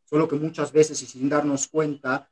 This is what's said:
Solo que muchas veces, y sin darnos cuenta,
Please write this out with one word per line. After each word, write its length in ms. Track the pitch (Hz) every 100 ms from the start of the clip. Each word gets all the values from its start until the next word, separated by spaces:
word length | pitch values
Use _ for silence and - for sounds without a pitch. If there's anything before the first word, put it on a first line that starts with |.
Solo 240 | _ 151 156
que 80 | 147
muchas 340 | 156 156 143
veces, 300 | 147 151 131
y 20 |
sin 220 | 127 123 139
darnos 400 | 147 147 139 -
cuenta, 600 | 156 151 143 131 139 -